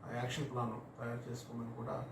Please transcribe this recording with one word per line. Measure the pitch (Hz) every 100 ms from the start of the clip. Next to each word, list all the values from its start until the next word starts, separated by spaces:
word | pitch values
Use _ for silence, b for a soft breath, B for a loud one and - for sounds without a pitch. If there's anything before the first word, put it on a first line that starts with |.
| -
ఆ | 120
యాక్షన్ | 123 - -
ప్లాన్ | 123 117 110 - -
తయారు | 117 120 123
చేసుకోమని | 117 - 117 117
కూడా | 113 117 127 127